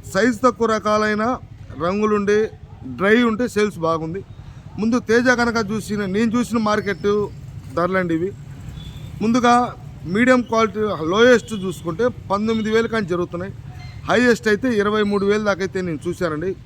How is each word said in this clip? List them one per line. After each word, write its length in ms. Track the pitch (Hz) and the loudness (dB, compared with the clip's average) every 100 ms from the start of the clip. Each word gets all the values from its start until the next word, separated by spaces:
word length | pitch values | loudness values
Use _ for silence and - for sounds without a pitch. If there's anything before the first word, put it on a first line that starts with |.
| - | -4
సైజు 220 | 190 233 214 | 0 2 4
తక్కువ 220 | 254 233 226 | 0 2 0
రకాలైన, 500 | 220 208 214 214 214 220 254 - - - 135 | 2 2 0 0 0 -2 -4 -8 -18 -16 -4
రంగులుండి, 540 | 170 202 214 208 202 208 220 - - - - 123 | -2 0 2 2 2 2 0 -6 -18 -16 -12 -2
డ్రై 180 | 196 226 240 | 4 4 4
ఉంటే 160 | 214 247 | 0 -2
సేల్స్ 220 | 202 208 165 | 0 -2 0
బాగుంది. 360 | 160 165 160 190 - - - - - - | -2 0 -2 -8 -10 -18 -18 -18 -14 -4
ముందు 160 | 220 247 - | 0 0 2
తేజ 200 | 226 254 240 | 2 4 2
కనుక 180 | 233 226 202 | 2 0 -2
చూసిన, 300 | 214 - 208 196 | -4 -4 -4 -2
నేను 160 | 196 233 240 | 0 2 0
చూసిన 220 | 240 226 214 | 0 0 2
మార్కెట్ 400 | 214 190 190 202 208 135 - - - - 170 | 0 0 -2 0 0 -2 -8 -14 -14 -6 -2
ధరలండి 380 | 175 190 180 165 | 0 0 0 0
ఇవి. 120 | 185 - - - - - - - - - | -2 -8 -16 -14 -14 -12 -14 -14 -14 -2
ముందుగా 300 | 214 247 240 240 233 - - - 147 | 2 4 6 4 2 -6 -16 -12 -4
మీడియం 260 | 196 254 254 220 | 2 4 4 4
క్వాలిటీ 300 | 226 220 202 214 165 160 | 2 2 0 -4 -2 0
లోయెస్ట్ 400 | 196 240 240 - 220 | 6 6 6 2 -6
చూసుకుంటే 400 | 185 165 165 165 240 - - | -6 -6 -8 -2 -2 -2 -4
పంతొమ్మిది 400 | 196 220 226 214 | -2 0 -2 0
వేలు 140 | 220 226 | 0 0
కానీ 140 | 226 180 | -2 -2
జరుగుతున్నాయి. 400 | 175 175 175 190 - - - - - - | -2 -4 -6 -10 -12 -16 -16 -14 -12 0
హైయెస్ట్ 400 | 196 247 220 220 | 4 4 4 2
అయితే 160 | 208 262 220 | 2 2 2
ఇరవై 220 | 202 214 208 | 2 2 2
మూడు 160 | 202 196 | 2 2
వేలు 140 | 214 208 | 2 2
దాకా 140 | 180 190 | 0 -2
అయితే 120 | 190 180 | -4 -4
నేను 120 | 151 175 | -4 -6
చూశానండి 440 | 160 175 151 180 185 | -2 -4 -2 -6 -8